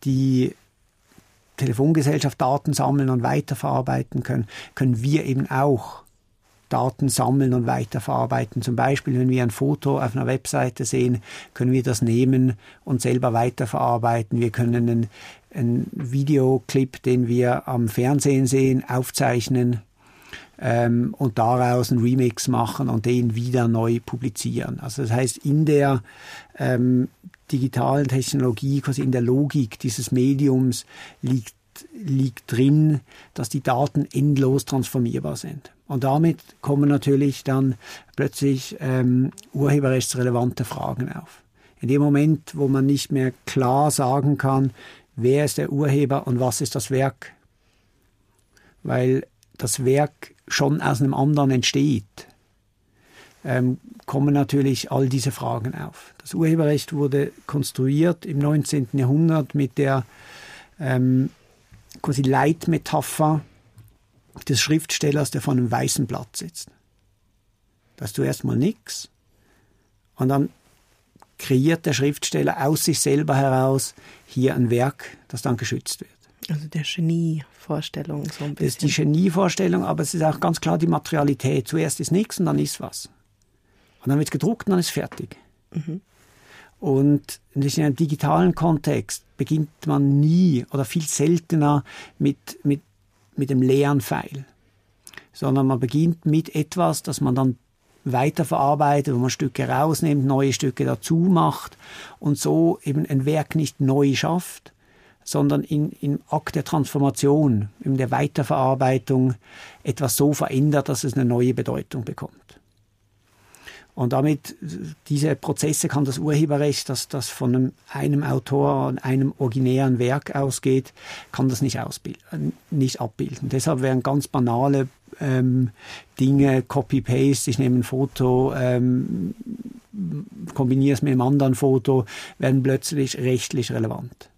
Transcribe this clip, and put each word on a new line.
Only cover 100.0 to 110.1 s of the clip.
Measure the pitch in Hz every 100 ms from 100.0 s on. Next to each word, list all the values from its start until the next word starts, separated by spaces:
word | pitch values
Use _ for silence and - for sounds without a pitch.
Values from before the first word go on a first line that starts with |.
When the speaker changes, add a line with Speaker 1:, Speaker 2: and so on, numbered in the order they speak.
| 165 147 135
Speaker 1:
neue | 135 139
Stücke | 131 143 - 131
dazu | 127 - 165
macht | 180 175 160 139 - - - - - -
und | 156 143
so | 147 151 165 -
eben | - 143 160
ein | 135 131
Werk | 156 143 160
nicht | 151 -
neu | 139 135 143
schafft, | 131 147 170 - - - _ _ _ _ _
sondern | - 151 143 143
in, | - 151 147 -
im | 147 143 -
Akt | 151 -
der | - 135
Transformation, | 165 135 147 139 - 139 147 151 110 101 -
in | - 135
der | 127
Weiterverarbeitung | 127 143 - 139 151 131 135 131 131 - 131 131 120 _ - - -
etwas | - 117 135